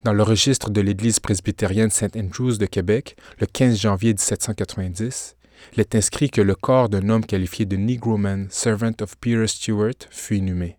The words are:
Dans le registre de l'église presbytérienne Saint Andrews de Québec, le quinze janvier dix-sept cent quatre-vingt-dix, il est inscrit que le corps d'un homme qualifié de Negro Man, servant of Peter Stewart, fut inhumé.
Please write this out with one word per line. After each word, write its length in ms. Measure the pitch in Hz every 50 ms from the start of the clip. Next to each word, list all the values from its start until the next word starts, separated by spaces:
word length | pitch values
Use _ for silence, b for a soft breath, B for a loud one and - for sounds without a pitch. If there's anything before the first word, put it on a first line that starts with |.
| _
Dans 100 | 117 104
le 100 | 104 107
registre 460 | 104 113 101 - 139 131 - - -
de 140 | 104 107 98
l'église 380 | 98 104 95 107 117 107 -
presbytérienne 680 | - - 107 90 - - 98 - 110 95 95 107 110 110
Saint 220 | - - 113 98 -
Andrews 440 | 110 104 92 87 - 127 127 120 101
de 80 | 104
Québec, 500 | 92 - 101 90 87 104 123 139 - - B B B B B
le 80 | 110
quinze 340 | - _ - 135 127 117 101
janvier 320 | 98 110 101 92 110 117 110
dix-sept 300 | 95 - - 110 - -
cent 100 | - 107
quatre-vingt-dix, 840 | - 101 - - - 92 92 90 92 107 123 131 - - - _ B B B B B B B B
il 80 | -
est 140 | 107 - -
inscrit 340 | 113 104 - - - 147 135
que 140 | - - 104
le 120 | 98 95
corps 360 | - - - 131 131 127 110
d'un 180 | 101 98 95 101
homme 160 | 110 113 107
qualifié 400 | - - 95 92 90 - - 117
de 140 | 98 98 95
Negro 400 | 101 113 127 120 113 117 110 104
Man, 300 | 101 98 98 98 98 95
servant 420 | - - - 120 110 104 113 113 110 -
of 160 | 107 98 -
Peter 300 | _ - 120 117 113 110
Stewart, 600 | 107 - - - - 110 104 104 110 131 _ - -
fut 260 | - - - - 110
inhumé. 420 | 101 95 95 92 90 90 85 87